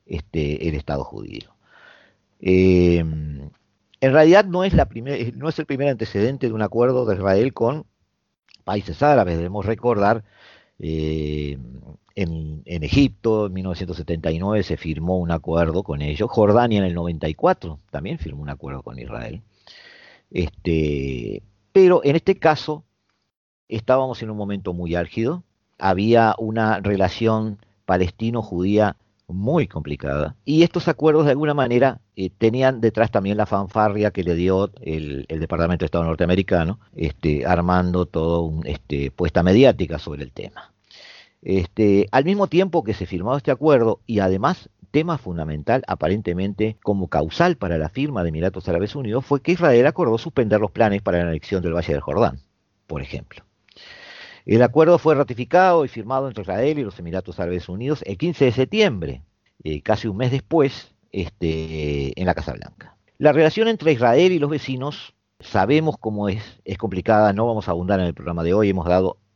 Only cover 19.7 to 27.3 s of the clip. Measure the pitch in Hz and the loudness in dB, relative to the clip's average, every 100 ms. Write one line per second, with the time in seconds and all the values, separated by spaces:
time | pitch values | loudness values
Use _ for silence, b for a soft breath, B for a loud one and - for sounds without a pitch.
19.7 | B B B B B _ - 85 - 90 | B B B B B _ -4 -4 -4 -2
20.7 | 80 76 71 67 62 53 50 _ _ _ | 0 0 -2 -4 -6 -8 -10 _ _ _
21.7 | 190 180 180 143 165 - 196 160 151 - | 6 8 6 4 2 2 2 2 2 -4
22.7 | 151 _ _ _ _ _ _ _ _ _ | -10 _ _ _ _ _ _ _ _ _
23.7 | 110 120 131 131 113 110 107 101 98 95 | -8 0 2 0 -6 -8 -6 -6 -6 -6
24.7 | 87 85 87 82 110 117 175 _ _ _ | -6 -4 -4 -4 -2 -4 -4 _ _ _
25.7 | _ 95 92 110 117 110 - 110 113 110 | _ 0 2 4 6 6 2 -4 -2 0
26.7 | 101 101 98 92 - 113 | 0 -2 0 0 0 0